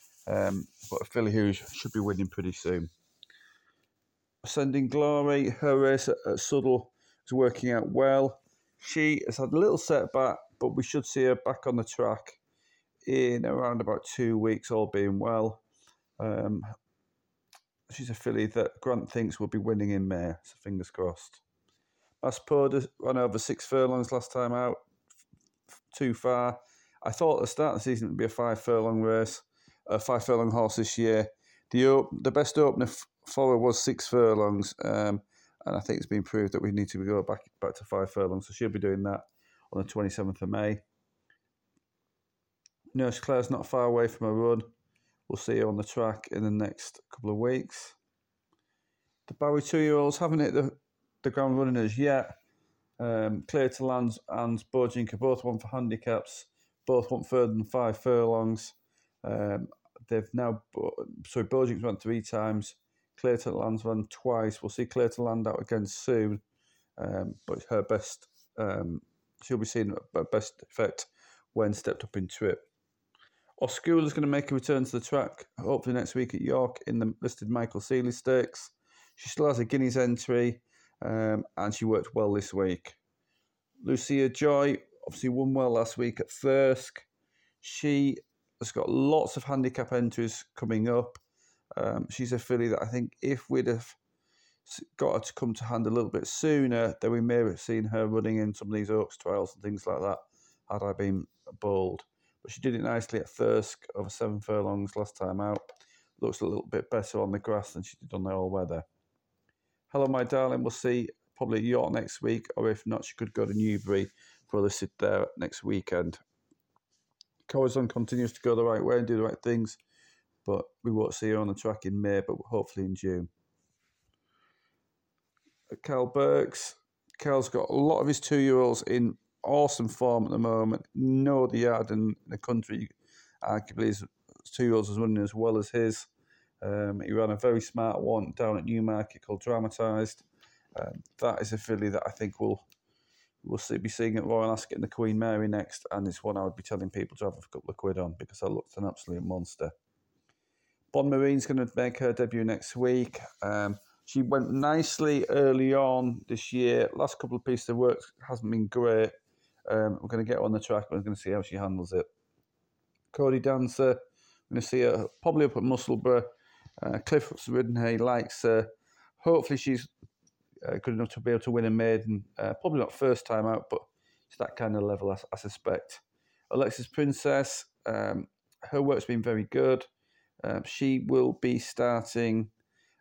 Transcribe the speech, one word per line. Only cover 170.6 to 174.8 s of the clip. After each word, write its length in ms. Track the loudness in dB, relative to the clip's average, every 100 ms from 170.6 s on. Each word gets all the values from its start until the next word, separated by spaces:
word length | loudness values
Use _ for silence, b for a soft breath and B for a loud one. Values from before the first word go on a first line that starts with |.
| -6
uh, 60 | -6
good 100 | -4
enough 160 | -2 -4
to 100 | -4
be 120 | 0
able 80 | 0
to 120 | 0
win 140 | 0 2
a 40 |
maiden. 520 | 2 4 2 0 -4 -6 -6
Uh, 160 | -6 -2
probably 180 | -2 0
not 140 | -2
first 320 | 0 2 2 0
time 220 | 0 0
out, 160 | -2 -2
but 80 | -8 -8 _ _ _ _
it's 100 | -8
that 180 | -6 -4
kind 200 | -2
of 80 | 0